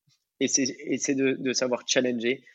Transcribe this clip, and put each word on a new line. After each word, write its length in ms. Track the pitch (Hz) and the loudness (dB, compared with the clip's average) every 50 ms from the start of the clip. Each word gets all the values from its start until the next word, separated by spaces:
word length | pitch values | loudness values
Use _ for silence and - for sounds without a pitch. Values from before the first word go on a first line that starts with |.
| _ _ _ _ _ _ _ - | _ _ _ _ _ _ _ -2
Et 80 | 135 127 | -2 0
c'est, 140 | - 143 135 | 2 2 0
et 340 | - - - - - 147 | 0 -2 -6 -4 -4 -4
c'est 180 | 123 - - 139 | -2 0 0 0
de, 180 | 135 135 135 135 | 2 2 2 2
de 200 | - - 131 120 | 0 -2 -2 -2
savoir 300 | - 131 127 120 113 - | 0 0 0 -2 -2 -2
challenger, 560 | - - 139 127 127 123 117 113 120 135 135 - - - | 0 2 2 2 2 0 0 0 -2 -2 -2 -6 -14 -20